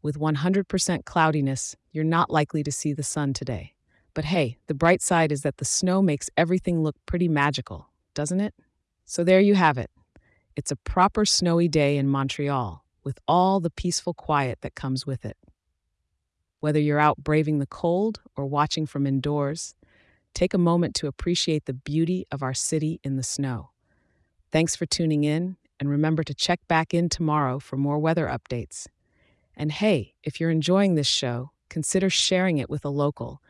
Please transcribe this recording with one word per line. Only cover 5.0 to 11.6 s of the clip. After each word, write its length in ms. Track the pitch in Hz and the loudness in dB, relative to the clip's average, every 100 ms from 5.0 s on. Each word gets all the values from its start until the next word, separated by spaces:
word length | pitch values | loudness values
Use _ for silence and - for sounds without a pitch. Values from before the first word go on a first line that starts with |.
side 320 | - 170 160 | 2 2 2
is 80 | 147 | 0
that 160 | 143 - | -4 -4
the 80 | 131 | -4
snow 360 | - 185 185 | -2 0 2
makes 280 | 196 143 - - | 2 0 -4 -2
everything 440 | 165 185 - 170 | 0 0 0 -2
look 140 | 156 - - | -2 -4 -6
pretty 220 | 170 175 | -2 0
magical, 640 | 147 143 139 - 113 - _ _ | 2 2 0 -8 -12 -16 _ _
doesn't 260 | - 147 180 | -8 -4 -2
it? 140 | 208 - _ _ _ _ | -4 -6 _ _ _ _
So 220 | _ - 170 | _ -2 4
there 160 | 190 | 6
you 140 | 202 202 | 8 6
have 220 | 165 127 | 4 2
it. 140 | - _ _ - _ _ _ - | -6 _ _ -20 _ _ _ -10
It's 160 | - | -8
a 60 | 139 | -8
proper 480 | - - 185 - 208 | -4 2 4 4 0
snowy 420 | - 180 170 | 2 2 4